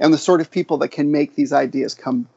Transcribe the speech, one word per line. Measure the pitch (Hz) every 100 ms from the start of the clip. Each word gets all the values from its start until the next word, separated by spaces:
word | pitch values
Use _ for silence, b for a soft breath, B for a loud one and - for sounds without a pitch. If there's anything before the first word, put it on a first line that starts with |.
and | 147
the | 156
sort | - 180
of | 160
people | 185 175 151
that | 139
can | - 147
make | 147 147 -
these | 139
ideas | 143 135 139 131 -
come | - 127 -